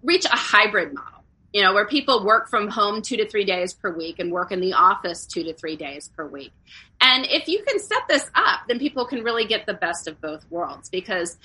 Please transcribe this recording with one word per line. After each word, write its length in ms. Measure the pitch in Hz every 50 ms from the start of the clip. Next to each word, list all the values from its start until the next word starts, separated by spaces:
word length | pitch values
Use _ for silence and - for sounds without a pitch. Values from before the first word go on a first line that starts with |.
| -
reach 220 | 285 349 359 -
a 100 | - -
hybrid 580 | 262 - - - 208 214 208 208 190 160 147 139
model, 300 | - - - - - _ _ _ _ _ _ -
you 80 | 202
know, 120 | 196 190 196
where 120 | 202 214
people 400 | 208 277 285 277 277 254 220 190
work 240 | 208 220 226 - -
from 180 | 240 214 208
home 340 | 202 202 220 202 208 214 220
two 140 | 214 - 247
to 100 | 214 208 208
three 160 | - 208 196
days 280 | 190 180 180 180 185 -
per 220 | - - 190 160
week 240 | 165 160 165 165 -
and 120 | 175 175
work 200 | 175 180 180 -
in 80 | 196 185
the 140 | 185 185 -
office 520 | - 180 190 196 - - 175 170 - -
two 180 | - - 175 160
to 100 | 165 160
three 240 | - - 156 160
days 320 | 156 156 139 139 147 - -
per 160 | _ - 151
week. 260 | 143 143 139 135 127 - _ _ _ - - - _ _ _
And 260 | - 262 254 262 262
if 220 | - 285 320 -
you 160 | 320 359 415 -
can 160 | 554 427 403
set 220 | - - 427 - - -
this 200 | 311 277 - - -
up, 260 | - 440 - - - -
then 120 | 233 240 240
people 260 | 277 302 - 262 240
can 180 | - 277 233 220
really 220 | 233 226 226 226
get 200 | 208 220 - -
the 80 | - 185
best 340 | - 180 170 170 - -
of 120 | 165 151 -
both 240 | - 151 156 156 - _
worlds, 400 | 165 175 165 143 139 - - -
because 480 | - 185 - - 190 180 175 175 - - -